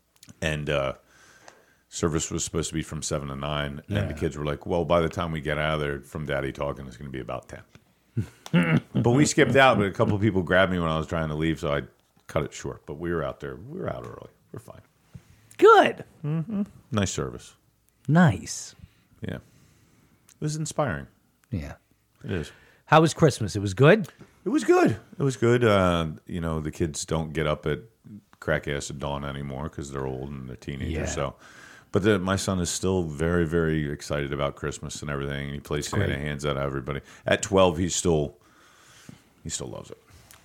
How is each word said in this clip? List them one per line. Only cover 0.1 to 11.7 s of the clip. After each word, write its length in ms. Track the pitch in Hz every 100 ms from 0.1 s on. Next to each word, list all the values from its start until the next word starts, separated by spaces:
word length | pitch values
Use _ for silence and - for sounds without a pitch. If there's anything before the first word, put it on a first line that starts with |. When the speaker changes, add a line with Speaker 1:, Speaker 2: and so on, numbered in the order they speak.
| _ - -
Speaker 1:
and, 260 | 80 76 73
uh, 260 | 71 67 - _ _ - - - - _ _ _
service 400 | - 87 78 -
was 120 | 85
supposed 240 | - 85 76
to 40 |
be 80 | 80
from 200 | 73 78
seven 260 | - 76 71
to 80 | 67
nine, 460 | 71 73 73 71 -
and 80 | 73 78
the 20 |
Speaker 2:
Yeah. 40 | 78
Speaker 1:
kids 180 | 85 73
were 80 |
like, 220 | 73 73 90
"Well, 180 | 87
by 160 | 80 87
the 80 | 80
time 220 | 92 85
we 100 | 80
get 180 | 71 76
out 160 | 76
of 60 | 78
there 200 | 73 69
from 260 | - 80 71
Daddy 240 | 69 67
talking, 360 | 67 71 67 67
it's 80 | -
gonna 120 | 71
be 100 | 65
about 280 | 62 64 -
ten." 1300 | - - - _ _ _ 117 87 - - 175 170 160
<laughs> 0 | -
But 160 | - 120
we 120 | 127 147
skipped 280 | - 139
out, 240 | 131 135 104
but 80 | 98
a 60 |
couple 240 | - 117 101
of 40 |
people 220 | 107 92
grabbed 300 | 85 92 95
me 80 | 90
when 100 | 82
I 80 | 80
was 80 | 76
trying 220 | 82 80
to 80 | 76
leave, 240 | 80 73
so 120 | 80